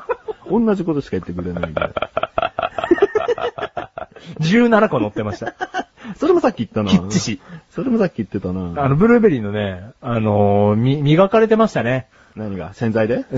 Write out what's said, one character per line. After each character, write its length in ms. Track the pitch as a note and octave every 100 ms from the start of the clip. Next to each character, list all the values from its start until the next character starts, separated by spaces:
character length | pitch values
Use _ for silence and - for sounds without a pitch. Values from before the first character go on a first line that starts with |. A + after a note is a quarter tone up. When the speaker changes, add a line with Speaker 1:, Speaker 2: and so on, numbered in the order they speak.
Speaker 1:
<laughs> 440 | - A#4 - - -
同 260 | G#3+ A3 G3+
じ 80 |
こ 100 | E3+
と 60 | C#3+
し 60 | -
か 40 |
言 80 | F#2+
っ 40 |
て 80 | E2+
く 100 | F2
れ 100 | F2
な 140 | F2 E2
い 40 |
ん 40 |
だ 80 | D2+
よ。 80 | - -
Speaker 2:
<laughs> 80 | - - - - - - - - - - - - - A#4 A#4+ - - - - - - - - D#3+
十 300 | D#3 A3+ A#3+
七 200 | G#3+ G#3+
個 120 | C#3
乗 80 | G#2
っ 40 |
て 100 | A#2
ま 80 | G#2
し 80 | -
た。 140 | A2 - F#4 F#4 - _ A#3+ F#3
Speaker 1:
そ 100 | D#4+
れ 60 |
も 80 | F4
さ 80 | B3
っ 40 |
き 60 | -
言 80 | G#2+
っ 40 |
た 120 | A2
な。 80 | G#2
Speaker 2:
き 60 | F#2
っ 120 | F#2+
ち 100 | F3+
し。 220 | - G#2 - E3+ _
Speaker 1:
そ 120 | -
れ 80 | C4
も 80 | A3+
さ 60 |
っ 40 | F#3
き 60 | -
言 80 | G#2
っ 20 |
て 120 | G#2
た 120 | F#2
な。 300 | F#2 F2 E2+
Speaker 2:
あ 60 | C#3
の、 80 | C#3
ブ 120 | A3+
ル 100 | A#3+
ー 20 |
ベ 100 | G#3+
リ 80 | C3+
ー 20 |
の 120 | G2+
ね、 300 | G#2 G2+ F2+ G#2 -
あ 180 | C3+ A#2
の 540 | G#2+ G#2 G2+ G2+ G#2
ー、 20 | G#2+
み-、 260 | B2+ D3
磨 260 | C#3+ D#3+ F#3+
か 120 | A3+
れ 80 | A3
て 80 | A3
ま 120 | A3
し 40 |
た 100 | D3
ね。 260 | A#2 C3 - _ _
Speaker 1:
何 220 | G#2 G#2+ G2
が？ 160 | E2
洗 200 | - A#2
剤 160 | A2 A2
で？ 160 | F3 C4+